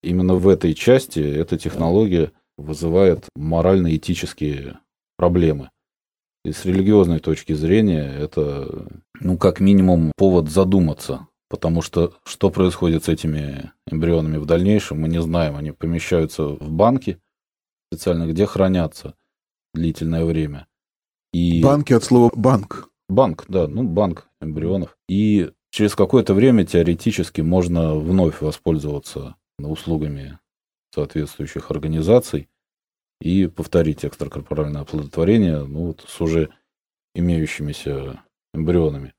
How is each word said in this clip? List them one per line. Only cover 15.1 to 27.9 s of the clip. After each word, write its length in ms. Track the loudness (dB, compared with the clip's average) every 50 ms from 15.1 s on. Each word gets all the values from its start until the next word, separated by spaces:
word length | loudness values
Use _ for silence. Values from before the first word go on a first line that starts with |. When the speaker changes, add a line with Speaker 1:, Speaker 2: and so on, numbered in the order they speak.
| -2 -2
Speaker 1:
знаем. 360 | -2 -2 0 0 -2 -2 -4
Они 140 | -8 -10 -10
помещаются 720 | -10 _ -6 -4 -4 -4 -2 -2 0 0 0 -2 -4 -6 -6
в 240 | -6 -6 -10 -10 -8
банки 480 | 0 2 2 2 2 0 -4 -6 -8 _ _ _ _ _ _ _ _ _ _ _ _ _ _ _
специально, 340 | -14 -6 -2 -2 -2 -2 -2
где 200 | -4 0 0 -2
хранятся 680 | 0 2 0 2 2 2 0 -2 -4 -6 -14 -18 -18 -18 _ _ _ _ _ _ _ _ _ _ _ -8
длительное 520 | -4 -4 -4 -4 -4 -4 -4 -2 0 0
время. 400 | 0 0 -2 -4 -4 -8 -14 -18 _ _ _ _ _ _ _ _ _ _ _ _ _ -2
И 280 | 0 0 2 2 4
Speaker 2:
Банки 320 | 4 4 4 2 2 2 2
от 100 | 2 4
слова 280 | 4 6 6 6 6 4
«банк». 560 | 2 2 2 2 2 0 -6 -14 -16 -16 _ _ _ _ 0
Speaker 1:
Банк, 360 | 2 2 2 2 -2 -8 -12
да, 200 | -4 -2 -2 -2
ну, 160 | -2 -2 -4 -4
банк 440 | -2 0 0 0 0 -2 -8 _ _ _ _
эмбрионов. 560 | -12 -8 -8 -6 -4 -2 -2 -4 -4 -8 _ _ _
И 440 | -4 -2 0 2 2 2 2 0 -2 _ _ _ _
через 240 | -2 0 0 0 2
какое-то 380 | 0 2 4 4 4 4 4 4
время 320 | 4 6 6 6 4 2
теоретически 760 | 2 2 2 2 2 0 0 -2 -2 -2 -2 -6 -4 _ -4
можно 540 | 0 2 2 2 2 2 0 0 0 0